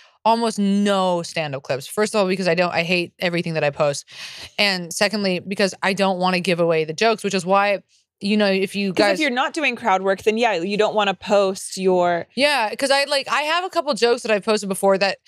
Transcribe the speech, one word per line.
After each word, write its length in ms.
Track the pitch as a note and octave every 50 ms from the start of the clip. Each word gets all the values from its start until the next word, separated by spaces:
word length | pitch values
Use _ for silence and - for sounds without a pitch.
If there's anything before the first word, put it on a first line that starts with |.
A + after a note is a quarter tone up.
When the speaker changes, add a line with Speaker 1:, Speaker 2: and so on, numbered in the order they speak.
| - _ _ _ -
Speaker 1:
almost 340 | G#3+ A3+ A#3 A#3 A3+ G#3+ -
no 640 | G3+ G3 G3 G3+ G3+ G3+ G3+ F#3+ F#3 F#3 F3+ E3+ E3+
stand-up 400 | - - E3+ D#3 D3 C3+ C3+ -
clips. 240 | - C#3 B2+ C3+ -
First 280 | - G#3 G#3+ G#3+ -
of 60 | G#3+
all, 60 | G3 F#3
because 200 | F#3+ F#3 F#3+ F3+
I 60 | E3
don't, 180 | F3 F3+ F3 -
I 100 | D#3 E3+
hate 300 | E3 F#3 F3 E3+ E3+ _ -
everything 340 | - F3 E3+ E3+ E3+ E3+ D#3+
that 80 | D#3 D3
I 60 | D3
post. 340 | C#3+ - D#3 D3 C#3+ - - - - - - - - - - - _ -
And 340 | G#3 G3+ F#3+ F3+ F3 E3 F3+
secondly, 460 | - G#3+ G3 G#3 G#3+ G3+ F#3+ F3+ E3+
because 340 | - F#3 G3 - G#3 F#3 F#3+ - -
I 100 | F#3+ G3
don't 260 | F#3 G3 F#3+ F#3+ F3+
wanna 200 | F3+ F#3 F#3 F3+
give 180 | E3+ F#3 F3 E3
away 240 | E3+ E3 E3 D#3+ D#3
the 80 | D3+ D#3+
jokes, 300 | - G#3+ A3+ A3 A3 -
which 100 | G3+ G3
is 100 | F#3+ D#3+
why, 380 | F3+ G3 G3 G3+ G3+ G3+ F#3 - _ _ _ _ _ _ -
you 160 | G3+ G3+ G#3+ G#3+
know, 100 | G#3 G3
if 280 | F#3+ F#3+ F#3+ - -
you 180 | G3 G3+ G3 E3+
Speaker 2:
'Cause 40 | - G#3+ G3+
Speaker 1:
guys 60 | G3
Speaker 2:
if 40 | -
you're 80 | D#4 C#4
not 220 | A#3+ B3+ C#4+ D4+ -
doing 220 | E4 D4 C4 A#3+
crowd 260 | A3 A#3+ A3 F#3+ F#3+ F#3+
work, 200 | G3 G3 F#3+ -
then 140 | A3 G#3+ A3+
yeah, 160 | A#3+ A3+ G3+
you 220 | E3 E3+ G3+ G#3 G3
don't 180 | G#3+ G3 D#3
wanna 180 | G#3+ G3+ G3 F#3+
post 600 | - - - G#3+ G3+ G3+ F#3+ F#3+ - - - - F#3+
your 500 | F#3+ F#3 F#3 F3+ F3 F3 F3 E3+ E3+ - -
Speaker 1:
Yeah, 380 | A#3 C#4 D4 D4 C4 A3 G#3 A3+
'cause 160 | - A#3+ G#3+
I, 120 | C#4 C#4 C#4+
like, 220 | C#4 D4 C#4 B3 -
I 140 | D#3+ C#4 D4+
have 220 | D4+ D#4+ F4 F4+
a 40 | F#4
couple 240 | - E4+ C#4+ D4 C4+
jokes 280 | F#3+ A3+ A#3 A#3+ B3 -
that 80 | A3
I've 120 | A3 G3+ -
posted 240 | A3+ G#3+ G#3+ G3 F#3+
before 280 | F#3+ - - G3 G3 F#3
that 200 | G3 G3 - - _